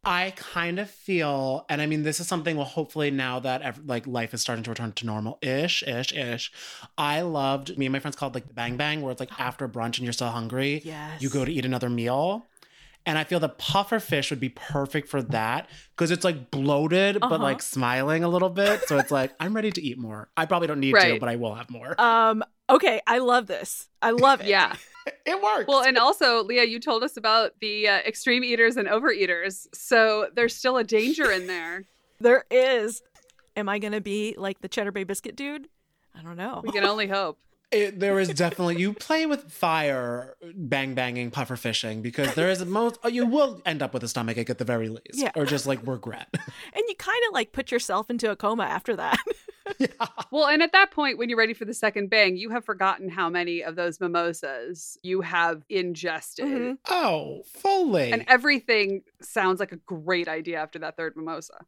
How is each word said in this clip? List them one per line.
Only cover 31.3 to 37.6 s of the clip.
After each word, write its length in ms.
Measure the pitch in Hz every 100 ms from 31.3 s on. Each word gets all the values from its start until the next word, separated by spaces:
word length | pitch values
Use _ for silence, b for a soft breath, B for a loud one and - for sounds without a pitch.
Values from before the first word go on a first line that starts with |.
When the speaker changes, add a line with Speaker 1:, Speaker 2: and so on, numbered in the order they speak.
| 190 180
Speaker 3:
there. 380 | 180 165 180 190 _
<laughs> 180 | _ _
Speaker 2:
There 240 | 233 254 -
is. 500 | 247 254 254 214 220 _ _ _ _ _ -
Am 120 | 202
I 120 | 208
gonna 200 | 208 214
be 360 | 202 202 214 -
like 220 | 196 190
the 80 | 185
Cheddar 240 | - 202
Bay 100 | 202
Biscuit 320 | 190 196 -
dude? 320 | - 277 294 285 _ _ _ _ -
I 60 |
don't 140 | 165 170
know. 240 | 208 175
Speaker 3:
We 80 | 226
can 140 | 202
only 240 | 196 214 202
hope. 320 | 196 185 151 _ _